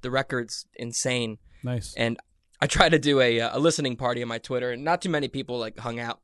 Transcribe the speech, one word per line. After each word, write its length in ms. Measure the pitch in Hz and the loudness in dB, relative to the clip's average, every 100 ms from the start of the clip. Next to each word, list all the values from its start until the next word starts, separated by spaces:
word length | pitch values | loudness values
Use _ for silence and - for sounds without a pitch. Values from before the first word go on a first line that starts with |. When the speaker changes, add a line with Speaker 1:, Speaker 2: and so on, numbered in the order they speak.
Speaker 1:
The 80 | 127 | -2
record's 560 | 131 135 127 113 - - | -2 0 -4 -4 -10 -12
insane. 640 | - 120 - 131 123 113 107 - - | -10 -6 -2 0 0 -2 -6 -14 -10
Speaker 2:
Nice. 320 | 123 120 - - | -4 -4 -4 -2
Speaker 1:
And 220 | 117 117 - _ _ _ | -2 -2 -8 _ _ _
I 60 | 147 | 0
tried 240 | - 170 | 4 6
to 80 | 156 | 6
do 220 | 139 139 | 6 6
a, 200 | 123 117 | 6 4
uh, 160 | 117 127 | 0 2
a 40 | |
listening 360 | 165 160 139 120 | 2 2 -2 -2
party 260 | 123 120 | -2 -2
on 60 | 117 | -4
my 100 | 117 | -6
Twitter, 320 | - 123 123 | -4 -2 -2
and 140 | 120 | -2
not 180 | 151 175 | 0 0
too 60 | 185 | 0
many 200 | 151 135 | 0 -2
people, 300 | 135 131 123 | -4 -6 -6
like, 200 | 113 107 | -6 -8
hung 200 | 120 117 | -6 -6
out. 200 | 117 - | -6 -8